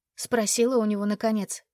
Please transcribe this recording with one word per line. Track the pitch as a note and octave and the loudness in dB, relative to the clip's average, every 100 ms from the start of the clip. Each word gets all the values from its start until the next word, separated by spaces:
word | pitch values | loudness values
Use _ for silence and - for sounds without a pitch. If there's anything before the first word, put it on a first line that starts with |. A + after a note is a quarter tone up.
| _ - | _ -16
спросила | - A#3+ G#3 - A#3 B3+ | -4 -2 0 2 2 2
у | G#3+ | 2
него | G3+ | 0
наконец, | G#3 G#3 A3+ A3 F#3+ - - | -2 0 0 0 -4 -10 -16